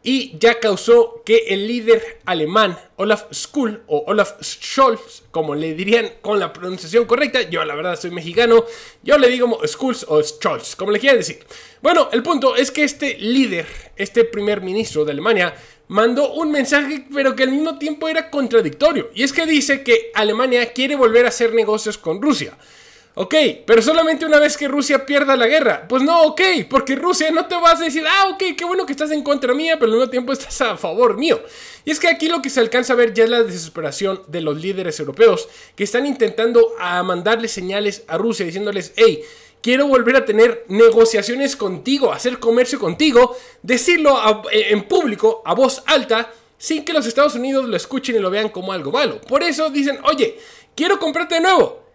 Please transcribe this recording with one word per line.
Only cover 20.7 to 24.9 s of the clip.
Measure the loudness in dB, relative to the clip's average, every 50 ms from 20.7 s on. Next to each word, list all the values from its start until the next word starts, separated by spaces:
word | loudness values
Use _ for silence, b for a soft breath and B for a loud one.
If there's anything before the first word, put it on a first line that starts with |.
| -2
quiere | -4 -2 -2 0
volver | 2 2 4 6 4 4
a | 4
hacer | 2 0 -2 0 2
negocios | 0 0 0 0 -2 -2 -6 -10 -8
con | -6 -6 -6 -2 0
Rusia. | 0 0 0 -2 -8 -12 b b b b b b b b b b b b -8
Ok, | -6 0 2 2 2 2 0 -4 0
pero | 4 4 4 4
solamente | 4 2 2 2 2 0 -2 0
una | 2 4 4
vez | 4 4 0
que | -2 -6 -4
Rusia | -2 -2 -2 0